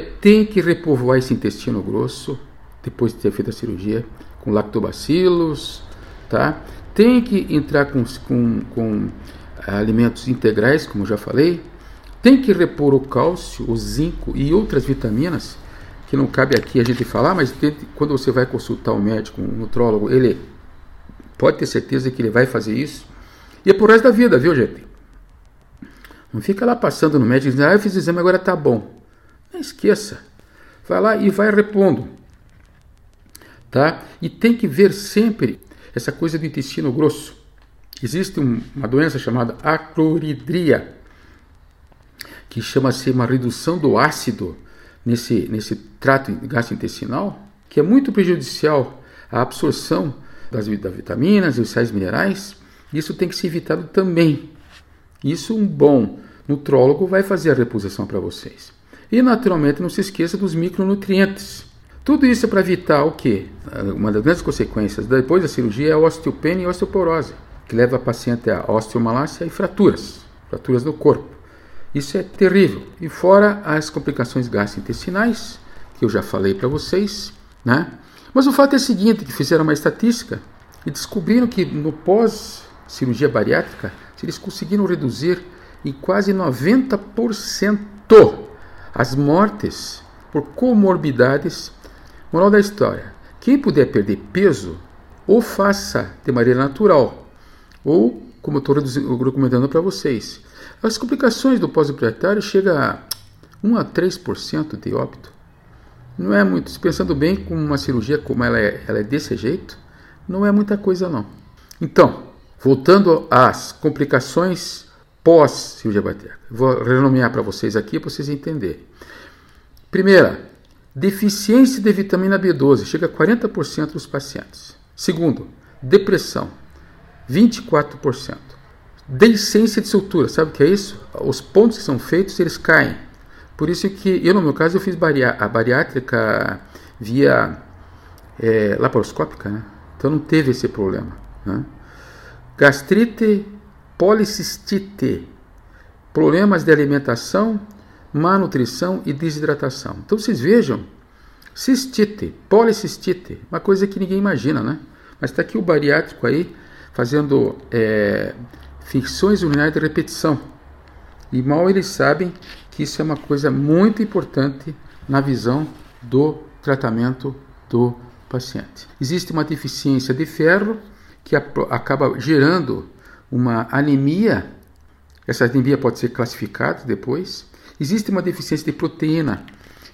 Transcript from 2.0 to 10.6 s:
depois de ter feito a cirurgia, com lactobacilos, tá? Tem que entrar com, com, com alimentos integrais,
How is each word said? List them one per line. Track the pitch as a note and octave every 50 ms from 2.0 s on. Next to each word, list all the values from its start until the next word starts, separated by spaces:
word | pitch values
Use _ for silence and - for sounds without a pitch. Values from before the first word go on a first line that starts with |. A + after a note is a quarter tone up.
| B2 C3 - - - - C#3 - - - - - - - - - -
depois | - - - B2 A2 -
de | -
ter | - G#2
feito | G#2 - G2+ A2+
a | A2
cirurgia, | - - A2+ G2+ F2+ F#2+ G#2+ G#2+ A2+ A#2+ - - - - - - -
com | - -
lactobacilos, | G#2 G#2+ G#2 - - A2+ G2+ F#2 F2+ - - - D3+ F3 F#3 F3+ F3 F3 E3+ D#3+ D3 C3+ - - - - - - - - - - - - -
tá? | - A#2 A2+ C3 D3 D3+ - - - - - - - -
Tem | - G#3+ A#3+ B3+ B3
que | A#3 - G#3 F#3+ - -
entrar | E3 D3+ C#3 - D3+ C#3+ C#3+
com, | C#3 - C3 A#2 - - - -
com, | - C3 B2 A#2+ A#2 A2+ G#2 G#2+ - -
com | A#2 A2+ A2 G#2+ G#2 G2+ G2 - - - - - - - - - - -
alimentos | - G2 G2+ G#2+ A2+ A2 A2+ A#2 A#2 A#2 - -
integrais, | C3 B2 - - A2 G#2+ G#2+